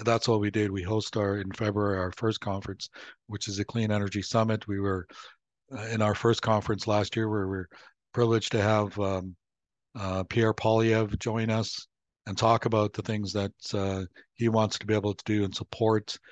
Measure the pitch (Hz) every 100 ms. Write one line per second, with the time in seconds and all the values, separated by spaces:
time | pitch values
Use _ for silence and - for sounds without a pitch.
0 | 110 113 - 110 104 107 104 98 87 110
1 | - 110 101 101 95 - 107 101 101 95
2 | 90 - 110 107 104 98 98 98 - -
3 | - - - 104 - 98 101 117 107 104
4 | 101 101 - 117 110 107 - 101 98 92
5 | 87 - - _ _ _ _ 127 110 113
6 | 107 104 117 113 113 107 104 101 - 104
7 | 98 113 110 107 95 95 90 - - _
8 | _ - 117 113 - 110 104 107 101 104
9 | 98 95 92 90 _ _ _ _ _ -
10 | 95 95 92 117 110 107 113 110 113 110
11 | 104 104 117 113 113 110 107 - - _
12 | _ _ - 92 113 117 120 110 104 -
13 | 104 107 98 101 98 - - 101 98 95
14 | 92 - _ - 117 110 107 - 101 107
15 | 104 98 - 107 98 - - - 110 110
16 | - - -